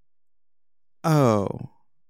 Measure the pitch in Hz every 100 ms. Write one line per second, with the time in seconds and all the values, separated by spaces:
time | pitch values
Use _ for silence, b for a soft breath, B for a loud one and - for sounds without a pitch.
0 | _ _ _ _ _ _ _ _ _ _
1 | 165 156 127 107 98 - - _ _ _
2 | _